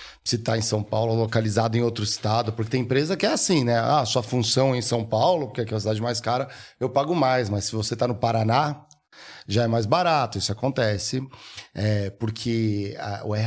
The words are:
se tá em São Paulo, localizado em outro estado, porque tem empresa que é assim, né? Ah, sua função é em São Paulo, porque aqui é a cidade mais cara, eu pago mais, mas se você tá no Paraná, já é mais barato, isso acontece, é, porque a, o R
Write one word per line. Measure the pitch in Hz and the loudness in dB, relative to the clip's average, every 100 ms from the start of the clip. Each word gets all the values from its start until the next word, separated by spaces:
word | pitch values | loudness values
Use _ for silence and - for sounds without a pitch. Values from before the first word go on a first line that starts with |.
| - - - | -20 -10 -4
se | 117 | -2
tá | 117 113 | 0 -2
em | |
São | 110 107 | 0 -2
Paulo, | 107 110 117 | 0 0 0
localizado | 113 110 117 110 104 113 117 | 0 2 0 2 2 2 2
em | |
outro | 120 110 | 0 0
estado, | 107 - 107 113 110 | -4 -2 0 0 0
porque | 110 110 | -2 -2
tem | 131 | -2
empresa | 117 131 156 190 | 0 0 0 0
que | 196 | 0
é | |
assim, | 294 - 165 | 2 2 4
né? | 120 117 | 4 2
Ah, | 117 147 120 | 4 2 2
sua | 127 | 0
função | 110 123 110 - 135 | 0 0 2 4 4
é | 123 | 2
em | |
São | 113 120 113 | 0 -2 0
Paulo, | 113 147 180 127 | 2 4 2 -2
porque | - | -4
aqui | 107 | -4
é | 110 | -2
a | |
cidade | 107 107 | -2 -2
mais | 117 113 | -2 -2
cara, | 113 123 139 - - - | -2 -2 -2 -10 -20 -6
eu | 131 | -2
pago | 139 147 175 | 0 0 2
mais, | 131 127 110 | 4 4 2
mas | 101 - | -2 -2
se | |
você | 110 104 113 | -4 -4 0
tá | 123 | 0
no | 113 | 0
Paraná, | 117 113 110 123 147 139 - - _ - - - - | 0 2 2 2 2 -2 -12 -20 _ -20 -20 -18 -2
já | 101 | 0
é | 117 | 2
mais | 117 104 | 2 2
barato, | 165 175 151 117 101 | 2 4 2 0 -2
isso | - | -4
acontece, | - 131 135 113 101 - 131 131 - - - - | -2 -2 0 0 0 -4 -6 -6 -12 -20 -18 -14
é, | - 107 104 98 | -4 0 0 -2
porque | - 113 110 120 113 110 104 101 - | -4 -6 -4 -2 0 0 -2 -4 -8
a, | - 101 110 | -8 -8 -4
o | |
R | 104 | -2